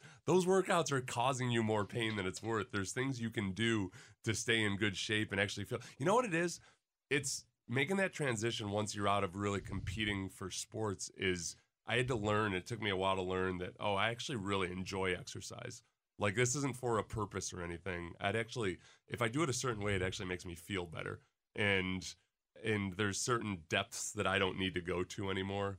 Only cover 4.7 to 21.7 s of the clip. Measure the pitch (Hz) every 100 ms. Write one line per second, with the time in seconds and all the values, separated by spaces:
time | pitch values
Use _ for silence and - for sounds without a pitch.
4.7 | 98 107 92 - 107 107 98 101 - 98
5.7 | 113 - - 147 226 247 165 175 - -
6.7 | _ _ _ - 143 - - - _ -
7.7 | 123 143 196 185 - 143 110 117 110 104
8.7 | 104 101 104 101 101 98 95 101 98 -
9.7 | 98 - 110 107 98 95 - 92 - -
10.7 | 107 107 92 - - 98 90 80 - _
11.7 | _ - 117 131 120 104 104 107 92 -
12.7 | 113 107 92 95 95 92 92 92 90 90
13.7 | - 104 98 110 120 - 120 95 98 87
14.7 | 92 90 98 92 87 - 98 - 98 -
15.7 | 101 - _ _ - 101 98 123 143 139
16.7 | 127 123 110 95 110 101 98 - 92 85
17.7 | 85 98 87 85 - 101 110 113 127 101
18.7 | 82 - - - - 117 131 165 123 131
19.7 | 104 104 98 92 - 92 90 90 85 -
20.7 | 95 85 76 50 104 - _ _ 113 104